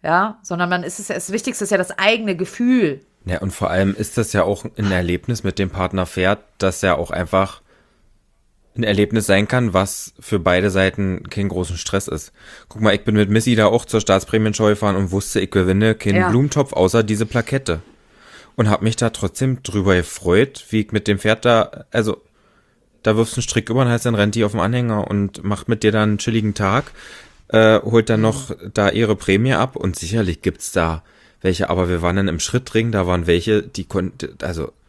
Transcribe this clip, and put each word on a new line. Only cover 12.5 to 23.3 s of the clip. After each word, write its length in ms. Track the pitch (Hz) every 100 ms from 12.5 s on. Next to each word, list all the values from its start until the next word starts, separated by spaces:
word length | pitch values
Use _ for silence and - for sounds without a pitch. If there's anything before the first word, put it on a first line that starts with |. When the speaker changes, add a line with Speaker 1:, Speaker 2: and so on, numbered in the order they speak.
| - -
Speaker 2:
Guck 140 | 107
mal, 100 | 110
ich 120 | 101
bin 100 | -
mit 160 | 107 101
Missy 240 | 107 113
da 120 | 113 107
auch 180 | 113
zur 160 | - 113
Staatsprämienschau 680 | 104 95 - 110 107 104 107
gefahren 300 | 104 104 95
und 160 | 98
wusste, 260 | 95 - 107
ich 140 | 95
gewinne 420 | 98 92 95 110
keinen 220 | 110 104 98
Speaker 1:
Ja. 120 | 185
Speaker 2:
Blumentopf 440 | 117 143 151 135
außer 320 | - 92 120
diese 200 | 107 107
Plakette. 580 | 110 120 110 135 131 82 - _ _ _ - - - -
Und 120 | 107
hab 140 | 104
mich 140 | 110 110
da 140 | 117
trotzdem 520 | - 95 - 131 131
drüber 320 | - 101 95
gefreut, 680 | 90 85 - 92 90 135 - -
wie 100 | 110
ich 100 | 104
mit 140 | 107 104
dem 140 | 98
Pferd 240 | 107 113
da, 400 | 120 113 - - -
also, 280 | - 110 - _ _ _ _ _ _ _ _
da 120 | - 107
wirfst 180 | 113